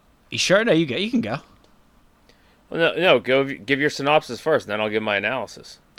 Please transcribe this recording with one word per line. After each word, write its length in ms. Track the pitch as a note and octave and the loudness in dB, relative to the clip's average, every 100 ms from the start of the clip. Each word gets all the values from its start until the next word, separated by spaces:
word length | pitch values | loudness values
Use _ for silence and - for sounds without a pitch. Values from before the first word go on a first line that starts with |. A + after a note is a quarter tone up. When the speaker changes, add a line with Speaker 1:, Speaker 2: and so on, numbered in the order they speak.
| _ _ _ | _ _ _
Speaker 1:
You 80 | A#2 | -6
sure? 260 | - F#3+ | 2 2
No, 100 | A#3 | 4
you 120 | D#3+ | 2
go. 120 | D#3+ C3 | 2 -2
You 140 | G#3 | -2
can 120 | B3 | -2
go. 160 | G#2 C3 - _ _ _ _ _ _ _ _ _ _ _ _ | -2 -8 -12 _ _ _ _ _ _ _ _ _ _ _ _
Speaker 2:
Well, 260 | - E3 | 0 0
no, 60 | - | 2
no. 180 | F3+ C3 | 4 4
Go 260 | A#2+ C3 | 4 0
v-, 120 | C#3 - | 0 -6
give 240 | G#2 C#3 | -2 0
your 80 | D3 | 0
synopsis 520 | - C#3+ D3+ - A#2 | -2 2 2 0 -6
first, 260 | D#3 C#3+ G2+ | 0 0 0
and 60 | |
then 100 | G#2 | -4
I'll 80 | G#2+ | -2
give 120 | G#2+ | -2
my 140 | G#2+ G2+ | -2 -2
analysis. 600 | G#2 C3 G2+ - - - _ | -2 -6 -8 -14 -20 -20 _